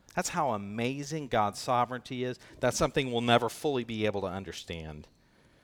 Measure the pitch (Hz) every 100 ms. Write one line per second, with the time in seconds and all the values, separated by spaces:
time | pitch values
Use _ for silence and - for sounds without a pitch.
0 | - - 180 170 143 107 101 107 120 139
1 | 139 156 139 117 104 101 - 123 120 123
2 | - 127 123 123 - - 123 - 151 156
3 | 135 117 120 117 113 - 156 135 120 110
4 | 107 101 95 92 92 - - 85 78 76
5 | - _ _ _ _ _